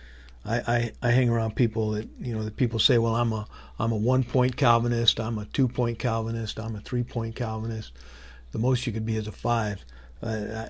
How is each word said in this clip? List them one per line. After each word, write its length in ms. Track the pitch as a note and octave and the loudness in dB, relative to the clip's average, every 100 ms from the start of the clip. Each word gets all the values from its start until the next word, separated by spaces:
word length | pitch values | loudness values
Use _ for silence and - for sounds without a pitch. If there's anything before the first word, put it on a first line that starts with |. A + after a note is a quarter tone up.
| - - - - - | -20 -20 -20 -14 -4
I, 140 | A#2 | -2
I, 320 | - A#2+ A#2 - | 2 0 0 0
I 100 | A#2+ | 2
hang 180 | A#2+ B2 | 4 4
around 260 | A#2 A2 - | 2 0 2
people 360 | A2+ A2+ A2 | 2 2 0
that, 160 | G#2+ - - | 0 -4 -8
you 160 | B2+ A2 | -6 -4
know, 80 | |
that 140 | G#2+ - | -4 0
people 200 | A#2+ A2+ | 0 2
say, 220 | - A#2+ | 4 4
"Well, 160 | A2+ A2+ | 4 2
I'm 160 | A#2+ | 2
a, 160 | A2 G#2+ - - - | 0 -4 -12 -12 -2
I'm 120 | A2+ | 0
a 60 | G#2+ | 2
one-point 580 | A2+ C3 B2+ C3 B2 B2 | 4 4 4 2 2 4
Calvinist, 640 | B2 A#2 A#2+ A#2+ A#2 - | 4 4 4 2 2 0
I'm 200 | A2+ A2 | -2 -4
a 60 | G2+ | -2
two-point 520 | - B2+ - A#2+ A#2 | 0 2 2 0 0
Calvinist, 640 | B2 A2+ A2+ A2+ A2 - | 0 0 0 -2 -4 -4
I'm 160 | A2 G#2+ | -6 -6
a 60 | |
three-point 540 | - B2 A#2+ A#2 A2+ A2+ | -2 -2 0 -2 -4 -2
Calvinist." 560 | A2+ A2 A2 A2+ - - - - - - - | -2 -2 -4 -4 -8 -14 -18 -18 -18 -18 -8
The 80 | G2+ | 0
most 260 | B2 B2 - | 2 2 0
you 80 | |
could 120 | A2 A2 | -2 0
be 100 | A2 | -2
is 100 | G#2+ | -2
a 60 | |
five. 520 | - A#2 A#2 G#2+ G2+ - - - - | -4 0 0 0 -4 -10 -18 -18 -8
I, 140 | A2 A2 | -4 -4
I, 340 | G#2 A2 | -4 -6